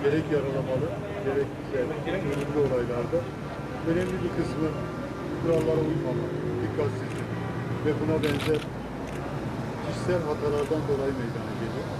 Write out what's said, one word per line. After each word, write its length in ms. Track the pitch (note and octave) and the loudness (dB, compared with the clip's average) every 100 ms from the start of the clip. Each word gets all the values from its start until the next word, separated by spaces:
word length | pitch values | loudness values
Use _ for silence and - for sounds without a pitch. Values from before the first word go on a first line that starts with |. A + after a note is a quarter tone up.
gerek 200 | C#3+ D#3+ D3+ D3 | 4 4 4 2
yaralamalı, 500 | C3+ C3+ C3 C3 D#3 - - - - | 2 0 2 2 0 -2 -4 -2 0
gerek 220 | - - - - | 2 0 -2 -2
de 60 | C3+ - D3 D#3 E3 C#3+ | 0 0 0 0 0 0
ölümlü 260 | C#3+ C#3+ D3 C#3 | 0 2 2 4
olaylarda 520 | B2+ A#2+ A#2+ A#2+ - - - - - - - D#3+ | 4 0 0 0 0 0 -6 -6 -6 -6 -2 2
önemli 260 | E3+ F3+ F#3 | 2 2 0
bir 80 | F3 - | 0 0
kısmı 300 | D#3+ D3 D#3 D3 - - - - - D3 | 0 0 0 0 -4 -4 -6 -6 -4 -2
kurallara 420 | E3 D#3+ D#3 - - | 2 4 4 2 2
uymama, 360 | - C3 A#2 - - G#2 - | 0 0 0 -2 -2 -2 0
dikkatsizlik 640 | - - - - - - - - - - - - | 0 0 0 0 -4 -4 -4 -4 -4 -4 -2 0
ve 60 | D3+ D3 | 0 2
buna 160 | D#3 D#3 | 2 2
benzer 360 | D3+ C#3+ D3+ D3+ - - - - - - - - - - - - | 2 2 2 2 0 -6 -8 -6 -6 -6 -4 -4 -4 -4 -4 -4
kişisel 360 | - - - F3+ D#3 | -4 -2 2 2 2
hatalardan 520 | C#3+ D3 D3 C#3 D#3 C3+ | 0 2 2 2 2 2
dolayı 220 | C#3 C3+ C3 | 2 2 0
meydana 320 | A#2 A#2 A2 A2+ | -2 -4 -4 -4
geliyor. 260 | A2+ B2 - | -2 -2 -4